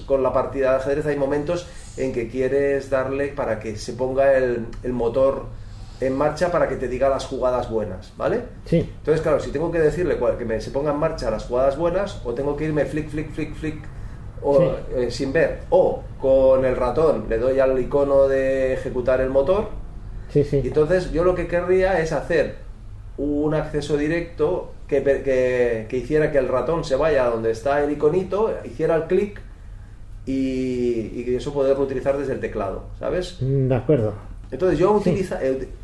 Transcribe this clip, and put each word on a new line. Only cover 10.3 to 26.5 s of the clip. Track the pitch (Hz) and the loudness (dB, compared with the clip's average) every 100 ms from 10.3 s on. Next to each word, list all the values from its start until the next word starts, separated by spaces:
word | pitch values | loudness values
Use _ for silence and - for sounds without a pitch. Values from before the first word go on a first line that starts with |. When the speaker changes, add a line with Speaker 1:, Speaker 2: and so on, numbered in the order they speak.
| 101 | 0
Speaker 1:
que | |
me, | 113 110 | -2 -4
se | 113 | -2
ponga | 135 147 | -2 -2
en | 143 | 0
marcha | 160 - 123 | 0 -2 -2
las | 107 | -4
jugadas | 110 120 135 139 | -2 0 2 2
buenas, | 170 180 202 - | 0 0 -2 -6
o | 120 | -6
tengo | 120 143 147 | -4 -2 -2
que | |
irme | 156 151 135 | -2 0 0
flick, | 151 151 | -2 -4
flick, | 151 151 | -6 -6
flick, | - 147 | -6 -8
flick, | - 156 147 - - - - - - | -6 -8 -8 -10 -12 -12 -12 -12 -4
o, | 143 139 | 2 4
Speaker 2:
Sí. | 131 - - 135 | 4 0 -4 -2
Speaker 1:
eh, | 120 | -2
sin | - 135 | -2 -2
ver, | 156 143 - - | 2 2 0 2
o | 185 147 - - - | 4 4 2 -6 -2
con | 135 135 131 131 | 4 6 6 6
el | 131 | 4
ratón | 120 123 135 160 113 107 | 0 0 2 2 2 0
le | 113 | 0
doy | 127 135 | 2 4
al | 131 131 | 4 2
icono | 120 143 143 139 139 | 2 2 4 6 4
de | 135 135 135 131 | 4 2 2 0
ejecutar | 131 131 123 120 127 | 0 -2 -2 2 2
el | 135 | 2
motor. | 135 139 196 220 - - - - - - | 2 4 2 0 -6 -10 -12 -12 -12 -2
Speaker 2:
Sí, | 147 | 0
sí. | 143 139 | 2 2
Speaker 1:
Y | 127 | 0
entonces | 120 151 185 - | 2 4 2 0
yo | 151 | 0
lo | 180 180 | 2 2
que | 170 | 0
querría | 175 180 185 185 185 | -2 2 4 4 2
es | 160 | 0
hacer | 147 - 165 117 - - - - - - - | -2 0 0 0 -4 -14 -14 -14 -14 -12 -6
un | 143 147 151 | -2 0 0
acceso | 151 - 151 143 147 | 0 -2 -4 -2 -2
directo | 151 170 170 - 156 180 - - - | 0 -2 -4 -2 -2 0 -6 -12 -2
que | 139 | 0
per-, | 139 131 | 2 2
que, | 135 131 127 127 120 113 107 | 2 2 2 2 2 0 -2
que | 127 | -4
hiciera | 120 151 151 | 0 2 2
que | 139 | 2
el | |
ratón | 123 | 2